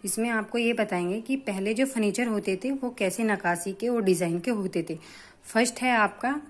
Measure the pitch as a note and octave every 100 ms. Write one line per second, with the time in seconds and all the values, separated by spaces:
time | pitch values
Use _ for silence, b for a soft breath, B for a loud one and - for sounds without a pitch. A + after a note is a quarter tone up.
0 | G3 - A#3 A3+ G#3+ A#3+ A#3 A#3 G#3+ F3+
1 | F3 G#3 A3+ C4+ - G3 G3 A3 C4+ A#3+
2 | G#3 G3 A#3+ G#3+ G#3 F#3+ B3+ C4+ B3+ B3
3 | F#3+ F#3 A3 G3+ F3+ E3+ G3+ F#3+ A#3 A#3+
4 | G3 F3 E3+ E3+ F3 A3 F#3 F3 D#3+ D#3
5 | B B B B - A3 A#3+ - B3+ A#3
6 | G#3 - B3 C#4+